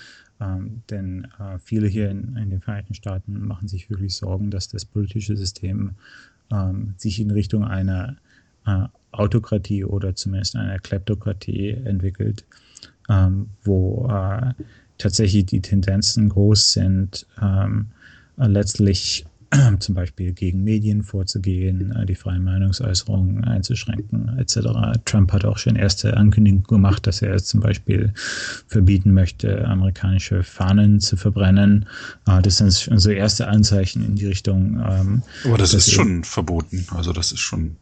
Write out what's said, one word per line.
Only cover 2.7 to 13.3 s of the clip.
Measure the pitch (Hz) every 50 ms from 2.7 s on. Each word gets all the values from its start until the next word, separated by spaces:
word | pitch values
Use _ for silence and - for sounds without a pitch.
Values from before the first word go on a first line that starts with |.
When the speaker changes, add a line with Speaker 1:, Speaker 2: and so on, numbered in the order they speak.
| 104 101 101 - 101
Speaker 1:
Staaten | - - 101 95 95 - 104 101 104 101
machen | 101 101 90 101 98
sich | 98 90 - -
wirklich | 104 95 98 98 92
Sorgen, | - 101 95 92 95 104 101
dass | 98 98 - -
das | - 98 -
politische | - _ 107 101 98 - 110 98 104 104
System, | 98 95 92 - - - 95 98 104 101 95 98 - _ - - - - _ _ _ _ _ 110
ähm, | 101 95 95 92 98 107 104 92 -
sich | - 110 92 107
in | 107 104
Richtung | 101 104 101 - - 107 101
einer, | 104 98 95 95 95 95 90 95 127 139 - _ _ _ _ _ _ _ _ _
äh, | 107 98 92 104 - - _ _ _ -
Autokratie | - 104 - 110 117 113 - 110 101 - - 104 98 95
oder | 95 98 98 95 95 92
zumindest | - - 98 95 95 95 - -
einer | 117 104 98 98 92
Kleptokratie | - - - 95 92 - 104 104 - 101 90 - - 101 101 98 101 104
entwickelt, | 110 123 131 107 98 92 92 95 95 - 107 107 104 - - _ _ _ _ _ _ - - - _ _ _ -
ähm, | 104 95 95 92